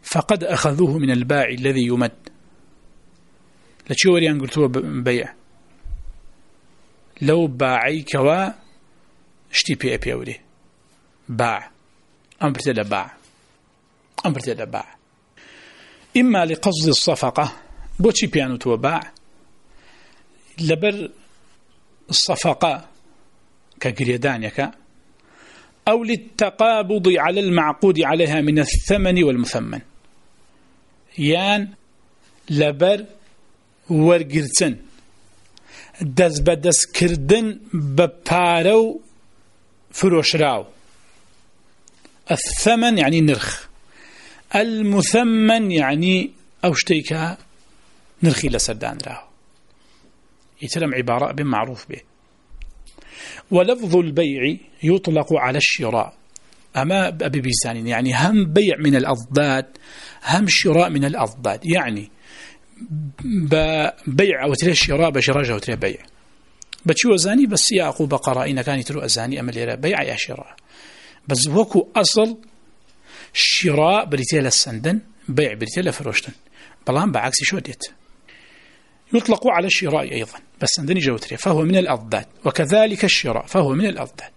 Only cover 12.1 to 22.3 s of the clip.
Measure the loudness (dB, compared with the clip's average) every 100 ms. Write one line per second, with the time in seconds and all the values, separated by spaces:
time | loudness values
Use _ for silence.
12.1 | _ _ _ -4 -2 -2 -2 -2 -4 -6
13.1 | -14 _ _ _ _ _ _ _ _ _
14.1 | -6 -4 -4 -6 -8 -8 -10 -12 -20 _
15.1 | _ _ _ -20 -20 -20 -20 -20 -20 _
16.1 | 2 4 4 2 0 0 2 2 2 2
17.1 | 0 0 0 -2 -4 -20 -18 -14 0 2
18.1 | 2 0 -2 -4 -4 -2 0 0 -2 -6
19.1 | -20 -20 -20 _ -20 _ -20 -20 -20 -20
20.1 | _ _ _ _ -6 -2 0 0 -4 -10
21.1 | -14 -20 -20 -20 -20 _ _ _ _ -4
22.1 | -2 -2